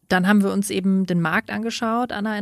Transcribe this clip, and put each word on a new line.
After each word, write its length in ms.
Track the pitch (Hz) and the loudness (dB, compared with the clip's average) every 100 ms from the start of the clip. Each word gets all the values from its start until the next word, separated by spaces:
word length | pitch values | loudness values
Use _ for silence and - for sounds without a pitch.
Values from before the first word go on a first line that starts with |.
| - | -2
dann 180 | 185 185 | 2 4
haben 160 | 208 | 4
wir 100 | 196 | 2
uns 180 | 196 202 | 0 -2
eben 360 | 190 190 190 185 | -2 0 2 2
den 140 | 175 | 0
Markt 300 | 165 185 - | 2 0 -2
angeschaut, 600 | 208 226 - 226 233 247 | -6 -6 -4 -2 -2 -2
Anna 280 | - 214 208 | -4 -4 -6